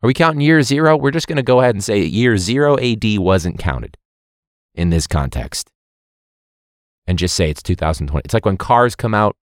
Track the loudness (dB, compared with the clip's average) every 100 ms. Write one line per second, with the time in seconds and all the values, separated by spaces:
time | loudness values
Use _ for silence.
0 | 0 2 0 2 4 4 4 2 2 2
1 | 2 -2 -4 -4 2 4 4 0 -2 0
2 | 0 0 2 2 0 0 2 2 0 -2
3 | 0 0 2 2 0 -6 -6 -6 -10 -18
4 | _ _ _ _ _ _ _ -4 0 0
5 | 0 -4 -4 -6 -10 -12 -14 _ _ _
6 | _ _ _ _ _ _ _ _ _ _
7 | -4 -2 -2 0 -2 -2 -4 -4 -2 -4
8 | -4 -6 -2 -2 0 -4 0 2 2 0
9 | -2 0 0 -2